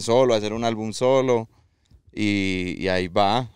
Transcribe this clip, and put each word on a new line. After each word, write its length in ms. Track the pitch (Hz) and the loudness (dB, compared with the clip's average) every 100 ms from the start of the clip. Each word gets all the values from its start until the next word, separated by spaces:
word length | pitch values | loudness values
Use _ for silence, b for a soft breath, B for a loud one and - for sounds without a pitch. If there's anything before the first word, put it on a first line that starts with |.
solo, 340 | 110 120 127 | 0 4 4
a 20 | 110 | 2
hacer 160 | 104 | 0
un 120 | 110 | -4
álbum 280 | 117 110 110 | -4 -4 -6
solo, 560 | 101 127 135 131 117 113 _ _ _ _ - _ | -2 2 2 2 0 -2 _ _ _ _ -20 _
y, 600 | - 104 101 95 92 90 78 | -4 0 0 0 -2 -4 -4
y 100 | 92 | -2
ahí 200 | 92 92 | -2 -2
va, 420 | 98 98 117 120 | 0 2 0 -4